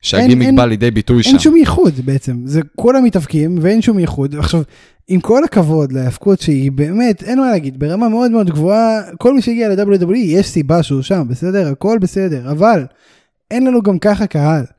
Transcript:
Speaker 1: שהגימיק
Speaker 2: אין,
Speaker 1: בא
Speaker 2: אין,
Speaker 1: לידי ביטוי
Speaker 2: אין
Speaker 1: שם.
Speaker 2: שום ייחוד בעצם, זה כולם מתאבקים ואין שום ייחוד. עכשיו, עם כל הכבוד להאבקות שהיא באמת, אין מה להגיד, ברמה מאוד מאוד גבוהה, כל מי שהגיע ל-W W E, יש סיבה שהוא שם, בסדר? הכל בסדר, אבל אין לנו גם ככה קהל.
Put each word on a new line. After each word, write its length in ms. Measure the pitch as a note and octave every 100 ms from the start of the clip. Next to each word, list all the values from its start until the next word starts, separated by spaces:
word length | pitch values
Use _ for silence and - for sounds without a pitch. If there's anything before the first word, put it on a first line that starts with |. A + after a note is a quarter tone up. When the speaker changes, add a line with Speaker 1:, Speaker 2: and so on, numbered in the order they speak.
Speaker 1:
שהגימיק 460 | - F#3+ F3 B2+ B2
Speaker 2:
אין, 80 | C3+
Speaker 1:
בא 60 |
Speaker 2:
אין, 80 | B2
Speaker 1:
לידי 220 | A2 A#2
ביטוי 240 | A2 - A#2+
Speaker 2:
אין 80 |
Speaker 1:
שם. 160 | A#2+ C4+
Speaker 2:
שום 180 | D#4 E4
ייחוד 360 | B3 - F4 C3+ B2+
בעצם, 360 | C#3 - B2 B2
זה 160 | D3+ D#3 -
כולם 280 | A#3+ C4
מתאבקים 540 | B3+ F#3+ D3 D#3 D3+ F3
ואין 200 | D#3+ A3
שום 180 | A3+ G3+
ייחוד. 360 | E3+ - C#3 D3
עכשיו, 260 | D3 E3+ D3 _ _ _ _
עם 120 | F#3
כל 240 | - A#3
הכבוד 480 | D#4+ - D#3+ D#3+ C#3+
להאבקות 500 | C3 B2+ - - F#3+
שהיא 300 | - C#3+ C3+
באמת, 520 | C3+ D3 G3 B3 G3+
אין 160 | F#3 B3+
מה 120 | C4
להגיד, 280 | G#3 C#3 C3
ברמה 300 | D3 F3+ A#3
מאוד 220 | A3 B3
מאוד 180 | A3+ F#3+
גבוהה, 520 | D3+ D#3+ G#3+ A3+ A3 F3 E3+
כל 160 | A#3+
מי 80 | C#4
שהגיע 280 | A3+ A#3 A3+
ל-W 320 | F#3+ G3+ G3
W 40 | F3
E, 40 | A3
יש 300 | G#3 E3 G3+
סיבה 360 | - C#3+ E3+
שהוא 180 | D#3+ C#3
שם, 240 | C3 F#3+ C3
בסדר? 380 | B2 E3+ G3 E3
הכל 260 | C#3 G3 A3+
בסדר, 500 | F#3 - F#3+ D3 B2
אבל 340 | D3 G#3 G#3 C3 _ _ _ _ _ _
אין 140 | A3+ C4
לנו 140 | B3
גם 180 | G3+ F#3
ככה 280 | G#3 G3+ G#3
קהל. 360 | D#3+ D3 D#3 A#2+